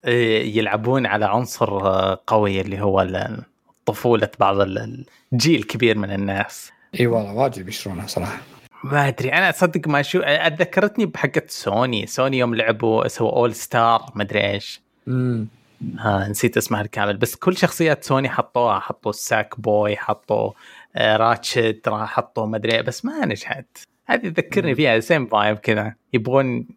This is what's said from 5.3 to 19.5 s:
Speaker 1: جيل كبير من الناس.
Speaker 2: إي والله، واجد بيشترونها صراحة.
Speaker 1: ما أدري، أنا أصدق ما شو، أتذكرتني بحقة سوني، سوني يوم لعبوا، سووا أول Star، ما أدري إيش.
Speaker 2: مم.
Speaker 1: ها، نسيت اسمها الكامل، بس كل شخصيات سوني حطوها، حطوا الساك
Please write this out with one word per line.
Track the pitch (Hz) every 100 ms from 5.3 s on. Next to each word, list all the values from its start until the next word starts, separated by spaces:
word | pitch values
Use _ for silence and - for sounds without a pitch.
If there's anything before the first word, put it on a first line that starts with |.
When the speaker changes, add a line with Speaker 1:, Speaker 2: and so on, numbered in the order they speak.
Speaker 1:
جيل | 123 147 151
كبير | 104 117 117 107
من | 98
الناس. | 98 98 98 104 - - _ _ -
Speaker 2:
إي | 120
والله، | 113 104
واجد | 104 135 107
بيشترونها | 92 90 101 90 95
صراحة. | - 90 - - - - -
Speaker 1:
ما | 135 143 139
أدري، | 127 131
أنا | 151 185
أصدق | - 180 165 156
ما | 147
شو، | 139 180
أتذكرتني | 143 151 165 156 175 - 202 208 202
بحقة | - 139 151 -
سوني، | - - 101 123 110 98
سوني | - 131 127
يوم | 123
لعبوا، | 113 113 113 113 110 120
سووا | - 113
أول | - 120
Star، | 110 - 123 117 117 -
ما | 104
أدري | 104 104 101
إيش. | 101 - - _ _ -
Speaker 2:
مم. | 127 127 117 110 _ _ _ 113 -
Speaker 1:
ها، | 110 98 98
نسيت | 101 120 113
اسمها | - 107
الكامل، | 107 - 104 101
بس | 117 -
كل | 185 185
شخصيات | 170 - 160 151
سوني | - 135 135
حطوها، | - - 123 120 98
حطوا | - - 110
الساك | 104 - 110 104